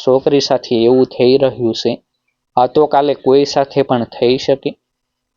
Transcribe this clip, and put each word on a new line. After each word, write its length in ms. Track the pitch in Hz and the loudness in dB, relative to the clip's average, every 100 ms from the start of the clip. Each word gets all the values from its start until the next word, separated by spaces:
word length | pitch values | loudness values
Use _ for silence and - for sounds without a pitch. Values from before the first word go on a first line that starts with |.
| - | -2
છોકરી 340 | 131 143 143 | 0 2 0
સાથે 440 | 139 131 - 117 | 0 -4 -2 0
એવું 220 | 117 131 127 | 2 2 0
થઈ 320 | - 123 135 | 0 2 2
રહ્યું 360 | 131 113 113 | 0 -2 -4
છે, 300 | 113 117 117 _ _ _ _ _ - | -4 -6 -6 _ _ _ _ _ -2
આ 100 | 127 | 0
તો 200 | 156 151 | 0 0
કાલે 280 | 139 143 | 0 -2
કોઈ 300 | 131 131 139 | -2 0 2
સાથે 380 | 143 143 135 143 | 2 -2 -2 -2
પણ 220 | 131 123 | -2 -2
થઈ 340 | 113 - 120 127 | -4 -2 -2 0
શકે. 400 | - 135 143 - _ _ _ _ _ | -2 -4 -4 -12 _ _ _ _ _